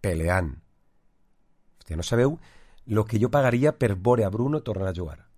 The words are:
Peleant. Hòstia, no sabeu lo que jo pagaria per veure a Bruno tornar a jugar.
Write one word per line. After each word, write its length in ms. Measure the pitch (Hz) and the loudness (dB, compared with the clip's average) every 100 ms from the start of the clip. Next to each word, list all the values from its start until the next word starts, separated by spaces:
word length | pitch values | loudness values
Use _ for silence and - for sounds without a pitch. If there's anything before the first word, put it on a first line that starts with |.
Peleant. 540 | 101 82 82 92 82 67 _ _ _ _ _ _ _ _ _ _ _ _ | -2 -2 0 0 -2 -8 _ _ _ _ _ _ _ _ _ _ _ _
Hòstia, 180 | - 80 | -10 -8
no 80 | 82 | -2
sabeu 320 | 117 131 165 - - - - - | 2 2 0 -14 -20 -20 -20 -2
lo 180 | 107 | 0
que 140 | 107 113 | 0 0
jo 120 | 117 | 2
pagaria 400 | 143 131 120 147 | 2 2 4 2
per 220 | 151 117 95 | 2 -2 0
veure 260 | 104 123 | 2 2
a 60 | 101 | 2
Bruno 320 | 107 127 151 | -2 -2 -4
tornar 300 | 151 95 95 | -4 -6 -4
a 20 | |
jugar. 320 | 90 85 73 - | -6 -10 -12 -20